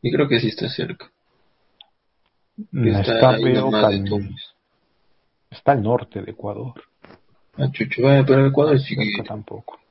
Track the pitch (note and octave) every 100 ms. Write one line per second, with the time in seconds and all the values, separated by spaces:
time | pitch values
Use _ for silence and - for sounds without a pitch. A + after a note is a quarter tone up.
0 | C3+ D3 C#3+ A#2+ A2+ - - - - -
1 | - _ _ _ _ _ _ _ - _
2 | _ _ _ _ _ - G#3+ D#3 A2+ G2+
3 | G2+ A#2 B2+ A2+ C3 B2 G#2+ G#2+ G#2+ G2+
4 | G2 G#2 G2 - - _ _ _ _ _
5 | _ _ _ _ _ - - C#3 G#2 B2
6 | - G2+ G2 - G#2 G#2 B2+ - _ _
7 | - - _ _ _ - C3+ - D3+ -
8 | C3 C#3 C3+ C3+ C3+ C#3 D3+ C#3 C3+ -
9 | G#2+ G#2 - G#2+ G#2+ - - - _